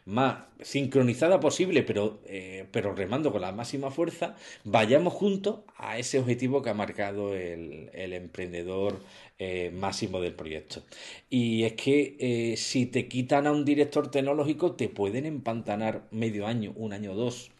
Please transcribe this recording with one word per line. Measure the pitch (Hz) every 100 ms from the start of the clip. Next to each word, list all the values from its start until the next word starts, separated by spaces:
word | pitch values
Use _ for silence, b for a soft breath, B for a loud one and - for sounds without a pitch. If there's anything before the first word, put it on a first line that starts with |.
más | - 113 131 - - -
sincronizada | - 143 135 143 123 113 165 185
posible, | 151 - 185 139
pero, | - 101 104 - -
eh, | 95 92 95 95
pero | 113 101
remando | 92 92 131 151
con | 101
la | 92
máxima | 101 120 139 135
fuerza, | 135 170 - 170 B B B
vayamos | 104 110 107 143 175
juntos | - 196 196 196 226 - -
a | 110 113
ese | 123 135
objetivo | 123 120 127 139
que | 117
ha |
marcado | 104 101 - 101 101 101
el, | 95 90 85 82 78 69
el | - 92
emprendedor, | 90 85 - 90 87 87 95 101 95 B B B -
eh, | 95 90 87
máximo | 90 98 - 104 92
del | 87
proyecto. | 76 78 78 - 76 - B B B _
Y | 127 117 113
es | 113
que, | 110 139 147 135 -
eh, | 127 117 117 110
si | - 131 123
te | 123 117
quitan | 127 123 143 147
a |
un | 147
director | 143 147 143 151 135
tecnológico, | 139 135 151 147 147 175
te | - 110
pueden | - 101 120 156
empantanar | 143 117 117 107 104 110 107 -
medio | 110 113 104 104
año, | 117 104
un | 104 110
año | 101 101
o |
dos, | 98 120 120 -